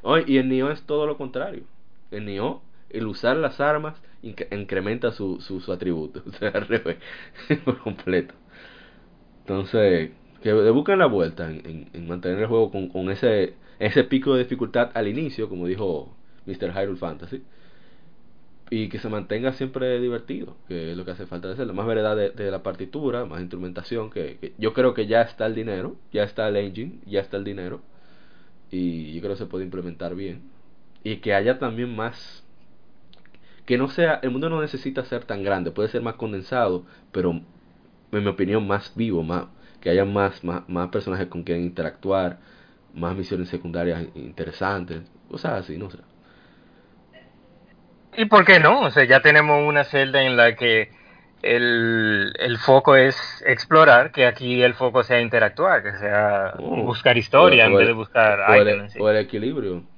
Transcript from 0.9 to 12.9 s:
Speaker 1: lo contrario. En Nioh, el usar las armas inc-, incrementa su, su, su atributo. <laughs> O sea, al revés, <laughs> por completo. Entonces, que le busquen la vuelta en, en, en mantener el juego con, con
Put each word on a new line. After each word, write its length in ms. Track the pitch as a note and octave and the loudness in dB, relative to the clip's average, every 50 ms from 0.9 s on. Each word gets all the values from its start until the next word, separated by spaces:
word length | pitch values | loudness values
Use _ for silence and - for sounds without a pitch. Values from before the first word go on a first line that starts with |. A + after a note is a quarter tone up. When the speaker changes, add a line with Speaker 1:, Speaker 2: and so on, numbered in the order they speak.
| D3+ D3 D3+ | -4 -2 -2
Speaker 1:
lo 100 | D3+ D3 | -4 -4
contrario. 460 | C#3 C#3+ B2+ A#2 B2+ D3 G3+ F#3+ A#2 - - - - - - - - - - | -6 -10 -10 -8 -8 -8 -8 -10 -14 -16 -16 -16 -16 -16 -16 -16 -16 -16 -14
En 160 | - G#2 G#2+ | -12 -12 -10
Nioh, 360 | G#2 G2 F#2+ G#2+ C#3+ - - - - - - - - | -8 -8 -6 -6 -6 -6 -8 -14 -18 -18 -18 -18 -12
el 160 | - A2 A2 | -10 -8 -8
usar 320 | G#2+ G2 - - A#2 C3 | -8 -8 -4 -2 0 0
las 220 | D#3+ D#3+ C3 - - | 0 -2 -4 -4 -2
armas 420 | C#3 D3 D3+ D3+ D#3 D#3 D#3 - - - - - - | 0 0 0 -2 -4 -8 -12 -14 -18 -18 -18 -16 -16
inc-, 240 | A#2 G2 - - - | -16 -12 -12 -10 -8
incrementa 600 | G2+ G2+ G2+ F#2+ G2+ F#2+ F#2+ G2+ A2 B2 B2 A#2+ | -8 -10 -8 -4 -4 -4 -2 -4 -4 -2 -4 -6
su, 300 | - - G2+ F#2+ F2+ - | -4 -4 -6 -6 -6 -8
su, 200 | - - G2 F#2 | -10 -10 -12 -10
su 100 | F2+ - | -8 -8
atributo. 520 | F#2+ F2 F2+ F2+ E2+ D#2+ D#2 D2+ - - - | -8 -4 -4 -4 -4 -4 -6 -10 -12 -14 -16
<laughs> 40 | |
O 40 | - | -16
sea, 180 | G#2 - - G#2+ | -14 -6 -6 -4
al 180 | - G#2+ G#2 | -4 -4 -4
revés, 300 | - A#2 A2+ - D#2+ E2+ - - - - - - - - - - - | -2 -2 -2 -2 -4 -8 -8 -10 -20 -20 -20 -20 -20 -20 -20 -4 -4
<laughs> 140 | D#3 D#3 - | -4 -2 -2
por 140 | C3+ A#2+ - - | -4 -4 -4 -6
completo. 500 | A2 F#2+ - - F#2 F#2 F2+ E2+ - - - _ - - - - - - - - - _ - - _ _ _ _ _ _ - | -10 -10 -8 -4 -2 -2 -2 -2 -4 -12 -20 _ -20 -20 -20 -20 -20 -20 -20 -20 -20 _ -20 -20 _ _ _ _ _ _ -20
Entonces, 680 | _ - G2 F#2+ G2 G2 - A2+ G#2 G2 F#2 E2 D#2+ D#2+ - _ - _ _ - | _ -6 -4 -4 -4 -2 2 4 4 4 4 2 0 -4 -10 _ -20 _ _ -6
que 120 | - G#2+ G#2+ | -2 2 2
le 180 | G#2+ G2+ A2 | 4 4 6
busquen 260 | A2+ C3+ F3 G3 G3 | 4 4 4 2 2
la 80 | F#3+ F3 | 4 4
vuelta 420 | C#3 A2+ G2 E2+ E2 E2 E2+ F2 D#2+ | 2 2 0 -2 -2 -4 -8 -10 -10
en, 60 | D#2 D#2+ - | -10 -12 -14
en, 220 | - D#2+ D#2+ D2 - - | -14 -14 -14 -16 -16 -16
en 140 | E2+ E2+ | -14 -12
mantener 320 | E2 F2 F2+ F2 F#2 F2+ G2 | -10 -10 -6 -4 -4 -2 -2
el 80 | G#2+ | -2
juego 240 | A2 A#2 A2+ A2 G2 | 0 2 2 2 0
con, 160 | G2 G2 F#2+ | -2 -8 -8
con 220 | F2+ | -8